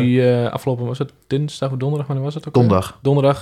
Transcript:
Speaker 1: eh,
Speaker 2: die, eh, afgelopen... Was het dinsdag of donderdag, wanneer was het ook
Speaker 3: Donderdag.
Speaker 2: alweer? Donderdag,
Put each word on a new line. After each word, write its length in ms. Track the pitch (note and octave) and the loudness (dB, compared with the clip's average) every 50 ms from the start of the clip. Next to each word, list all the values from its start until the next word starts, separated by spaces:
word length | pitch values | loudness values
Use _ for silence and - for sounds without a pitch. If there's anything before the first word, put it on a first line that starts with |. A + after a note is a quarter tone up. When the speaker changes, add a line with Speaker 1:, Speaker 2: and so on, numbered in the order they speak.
Speaker 1:
eh, 60 | B2+ | 4
Speaker 2:
die, 240 | B2 B2 B2+ B2 B2 B2 A#2+ A#2+ | 4 4 4 4 2 2 2 0
eh, 60 | - | -2
afgelopen... 340 | - C3 - C#3 B2 A#2+ A#2+ | -4 -4 -4 -4 -4 -4 -4
Was 120 | A#2 B2+ | -6 -6
het 160 | C3+ C#3 C3+ - _ _ | -6 -8 -8 -10 _ _
dinsdag 440 | _ C3+ C#3+ D3+ D3 - - C3+ C3+ | _ -4 -4 -4 -4 -6 -6 -6 -6
of 60 | C3 | -4
donderdag, 300 | B2+ C3 C#3+ D3+ D3 C#3 | -4 -4 -4 -4 -4 -4
wanneer 180 | - C#3 C3+ C3+ | -4 -6 -4 -6
was 100 | D3 D3 | -6 -8
het 120 | D#3 - | -10 -12
ook 60 | D#3 - | 0 4
Speaker 3:
Donderdag. 320 | B2 A#2+ A2 G2 F#2 F2+ | 4 4 6 4 2 2
Speaker 2:
alweer? 140 | - - - | -2 -8 -4
Donderdag, 400 | - C#3 C#3+ C#3+ C3+ C#3 C#3 - | 0 2 2 4 4 2 2 0